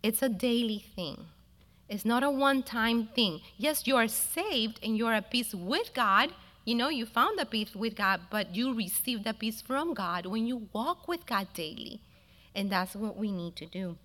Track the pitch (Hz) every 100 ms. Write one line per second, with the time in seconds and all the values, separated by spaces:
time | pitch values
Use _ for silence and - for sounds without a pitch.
0 | 214 220 269 196 254 233 233 208 - -
1 | 165 - 165 - - - - - - 208
2 | 220 240 277 269 277 269 254 233 226 233
3 | 220 - 214 160 - - 269 302 - 262
4 | 226 226 - - 403 285 220 226 220 214
5 | 226 220 202 240 233 190 175 302 453 -
6 | 220 196 294 - - - - 233 254 294
7 | 226 - 302 427 294 220 214 190 226 220
8 | 196 190 175 214 202 180 254 233 180 -
9 | - 233 214 220 220 220 - 269 330 277
10 | 180 175 180 220 233 247 214 208 262 349
11 | - 339 - 208 190 - 160 - - -
12 | - - - - - 196 196 190 185 202
13 | 214 - 214 190 170 170 165 180 185 170